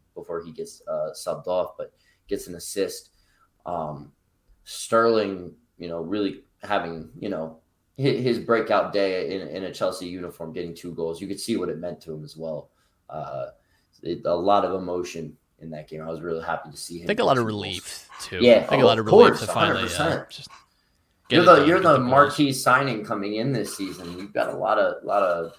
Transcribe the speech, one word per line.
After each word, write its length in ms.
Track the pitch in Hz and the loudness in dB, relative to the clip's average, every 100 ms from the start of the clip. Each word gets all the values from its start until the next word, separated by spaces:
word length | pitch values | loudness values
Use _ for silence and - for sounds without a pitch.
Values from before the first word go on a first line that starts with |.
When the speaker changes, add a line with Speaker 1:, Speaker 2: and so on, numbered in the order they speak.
| _ | _
Speaker 1:
before 300 | 87 - 85 82 | -20 -10 -10 -10
he 60 | |
gets, 320 | 80 80 - - | -14 -14 -14 -8
uh, 220 | 78 78 - | -6 -6 -8
subbed 320 | 87 76 90 | -8 -8 -4
off, 240 | 90 90 - | -4 -4 -8
but 120 | - _ _ _ - | -14 _ _ _ -8
gets 180 | 98 90 | -8 -8
an 80 | |
assist. 560 | 87 - 101 95 - - _ _ _ _ _ - | -14 -10 -4 -4 -6 -18 _ _ _ _ _ -10
Um, 460 | 85 76 71 71 _ _ _ _ _ - | -6 -6 -10 -16 _ _ _ _ _ -18
Sterling, 880 | - - 113 117 110 101 95 87 - _ _ | -14 0 4 4 4 0 -4 -10 -18 _ _
you 80 | 85 | -10
know, 140 | 85 | -8
really 400 | 82 104 98 - _ _ | -6 -2 -2 -6 _ _
having, 480 | - 101 85 82 80 - | -4 -4 -4 -10 -14 -12
you 120 | 101 | -8
know, 280 | 85 80 - _ _ _ - | -8 -8 -12 _ _ _ -2
hi-, 60 | 135 | 0
his 280 | - 123 113 | 0 0 -2
breakout 560 | - 113 110 101 82 | 2 0 2 0 2
day 400 | 101 98 92 82 | 0 0 -2 -4
in, 140 | 95 76 | -6 -8
in 160 | 85 | -10
a 100 | 92 | -10
Chelsea 320 | 85 95 90 90 | -4 -4 -4 -10
uniform, 460 | 90 87 - 82 | -10 -12 -12 -12
getting 220 | 82 85 82 | -10 -10 -10
two 160 | 90 | -12
goals. 260 | 82 82 82 | -8 -8 -8
You 60 | 95 | -10
could 120 | 98 | -10
see 180 | - 104 | -6 -4
what 120 | 87 | -4
it 100 | 78 | -6
meant 220 | 87 82 | -10 -12
to 120 | 82 | -14
him 100 | 76 | -14
as 140 | 73 78 | -16 -12
well. 320 | 80 76 - _ _ _ - | -10 -10 -14 _ _ _ -16
Uh, 380 | 76 69 67 62 - _ _ _ _ | -12 -10 -10 -12 -14 _ _ _ _
it, 180 | - 87 - | -8 -6 -2
a 100 | 87 | 0
lot 280 | 92 101 92 | 2 2 2
of 140 | 92 | -4
emotion 560 | 92 90 87 82 78 - _ _ | -4 -6 -6 -10 -12 -16 _ _
in 120 | 80 | -16
that 160 | 78 76 | -14 -14
game. 140 | 78 | -14
I 40 | 80 | -10
was 140 | 80 | -8
really 220 | 85 80 | -6 -6
happy 260 | 82 78 76 | -4 -6 -8
to 80 | - | -16
see 220 | - 85 | -14 -10
him 60 | 170 | -4
Speaker 2:
I 20 | |
think 120 | 220 | -2
a 40 | |
Speaker 1:
get 20 | 220 | 2
Speaker 2:
lot 120 | 131 | 2
of 60 | 113 | 0
Speaker 1:
two 40 | |
goals. 140 | 104 | -4
Speaker 2:
relief, 460 | 98 95 - - - - | -6 -8 -10 -16 -18 -18
too. 180 | - 92 | -10 4
Speaker 1:
Yeah, 160 | 120 113 | 8 8
Speaker 2:
I 100 | - | 6
think 160 | 139 | 4
Speaker 1:
oh, 20 | 120 | 6
Speaker 2:
a 20 | |
lot 120 | 113 | 6
of 80 | 107 | 8
Speaker 1:
of 40 | |
Speaker 2:
relief 140 | 196 240 | 10 10
Speaker 1:
course, 100 | - | 8
Speaker 2:
to 80 | 101 | -2
finally, 340 | 87 104 95 | 2 2 2
uh, 20 | 92 | -2
Speaker 1:
a 40 | |
hundred 0 | |
percent. 400 | 87 80 135 - | -2 -2 -2 -6
Speaker 2:
just 200 | - - - _ _ _ _ _ _ _ | -16 -20 -20 _ _ _ _ _ _ _
get 60 | 127 | 6
Speaker 1:
You're 40 | |
Speaker 2:
it 20 | 175 | 10
Speaker 1:
the, 80 | 156 | 10
Speaker 2:
done, 120 | 147 | 8
Speaker 1:
you're 100 | 185 | 4
Speaker 2:
get 40 | |
Speaker 1:
the 80 | 175 | 6
Speaker 2:
the 40 | 135 | 4
goals. 100 | 123 | 6
Speaker 1:
marquee 420 | 135 143 - 143 | 4 4 4 0
signing 500 | 135 135 131 139 107 | 2 2 2 2 -4
coming 320 | 107 104 101 107 | -6 -6 -4 -4
in 180 | 127 | -2
this 220 | 123 98 - | -2 -4 -8
season. 440 | 95 85 87 90 | -10 -10 -12 -12
You've 140 | 101 | -8
got 200 | - - | -4 -4
a 40 | - | -2
lot 200 | 95 107 | -2 0
of, 260 | 92 - | 0 -2
lot 200 | - 101 | -4 0
of, 300 | 92 85 82 | 0 -2 -6